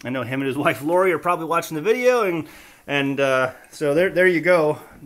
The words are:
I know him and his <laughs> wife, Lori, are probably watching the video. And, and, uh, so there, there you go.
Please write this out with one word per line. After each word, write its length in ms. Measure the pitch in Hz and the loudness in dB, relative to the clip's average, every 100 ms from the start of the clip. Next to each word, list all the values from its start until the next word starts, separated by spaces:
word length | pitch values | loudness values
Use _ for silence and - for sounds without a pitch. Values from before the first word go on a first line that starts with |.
I 60 | 120 | -8
know 140 | 131 | -8
him 160 | 117 135 | -6 -4
and 80 | 139 | -4
his 100 | 131 | -2
<laughs> 80 | 156 | -2
wife, 160 | 117 | -2
Lori, 300 | 143 175 190 | 0 2 2
are 60 | 160 | 0
probably 240 | 175 175 160 | -2 -2 -2
watching 300 | 165 165 156 | -2 -2 -4
the 40 | |
video. 440 | 170 247 247 247 | 0 2 2 2
And, 240 | 202 170 151 - - - - | 0 -2 -6 -14 -20 -20 -4
and, 320 | 143 139 139 | -2 -2 0
uh, 320 | 135 131 127 - - | 2 2 0 -4 -18
so 240 | - 151 | -6 0
there, 160 | 147 185 | 2 2
there 160 | 160 185 | 2 2
you 140 | 170 | 2
go. 400 | 151 180 151 147 - - | 4 4 2 -2 -8 -20